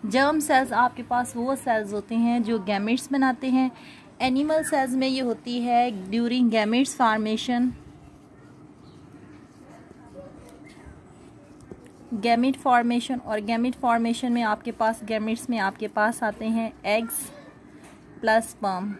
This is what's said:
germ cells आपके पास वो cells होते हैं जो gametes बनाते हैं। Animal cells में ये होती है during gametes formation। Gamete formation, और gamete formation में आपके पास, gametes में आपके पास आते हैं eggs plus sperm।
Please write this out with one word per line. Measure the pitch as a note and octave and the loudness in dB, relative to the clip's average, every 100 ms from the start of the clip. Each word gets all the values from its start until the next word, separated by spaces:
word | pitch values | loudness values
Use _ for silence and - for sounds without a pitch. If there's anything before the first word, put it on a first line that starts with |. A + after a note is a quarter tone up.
| G#3+ | 0
germ | A#3+ C#4+ D#4 | 2 4 2
cells | D4 C4+ C4 | 2 2 4
आपके | A3+ B3 B3 | 2 2 0
पास | A#3+ B3 A#3+ A#3+ | -2 -2 -2 -4
वो | A#3+ C4+ | -4 -2
cells | C4+ A3 G#3 | 0 -2 -2
होते | G#3 G3+ | -6 -2
हैं | A3+ A#3 A#3+ | 0 2 2
जो | A3 A3+ | 0 -2
gametes | F#3 G3+ G#3 B3+ - | 0 -2 0 -2 0
बनाते | C#4 C4 B3 C4 | 0 2 0 0
हैं। | B3+ C4 B3 - - - - | 2 0 -4 -20 -20 -20 -4
Animal | C4 C4 D4+ D#4 | 0 0 2 0
cells | D#4 D4+ C4 | 2 0 2
में | C4 C4 | 0 0
ये | C4 | 0
होती | B3 A3 A#3+ A#3+ | -2 -4 -4 -4
है | A#3+ A#3+ B3 G3+ F#3 | 2 2 2 -2 -4
during | A3+ A#3 B3+ A#3+ | 0 0 4 4
gametes | A3 G#3 A#3+ C4+ - | 4 2 2 2 2
formation। | A#3+ A3 G#3+ A3 - A#3+ B3+ - - - - - - - - - - - - - - - - - - - - - - - - - - - - - - - - - - - - - - - - - - - - | 2 2 0 -2 -2 0 0 -4 -18 -20 -20 -20 -20 -20 -20 -20 -20 -20 -20 -20 -20 -20 -20 -20 -20 -20 -20 -20 -20 -20 -20 -18 -18 -20 -20 -20 -20 -20 -20 -20 -20 -20 -20 -20 -20 -20 -20 -20 -20 -20 -8
Gamete | A3+ A#3 A#3 C4 C4+ | -4 2 2 2 0
formation, | C4+ B3 A#3+ A#3+ A#3 B3 | 2 4 4 -2 -2 -8
और | - G#3+ | -4 -6
gamete | G#3 A3+ B3+ | -2 -2 -2
formation | B3 B3 A#3 A#3 A3+ B3+ | -2 0 2 0 -2 -2
में | A#3+ | 0
आपके | A3+ G#3+ A#3 | 0 -2 -6
पास, | A3 A3 A3+ | -2 -2 -2
gametes | G#3+ A3 A3 A3+ - | -6 -4 -2 -4 -4
में | A#3 | -2
आपके | G3 G3 G#3+ | -2 -2 -6
पास | - G#3+ A#3 | 0 0 0
आते | A3 G#3 | -4 -4
हैं | A3 A3+ A3+ - - G#3+ | -2 -2 -2 -6 0 0
eggs | A#3 - - - - - - - - - - - | 0 -6 -6 -14 -20 -20 -20 -20 -20 -20 -20 -4
plus | A3+ A3 A3+ | 2 2 2
sperm। | - G3+ F#3 G3+ | -6 -4 -4 -6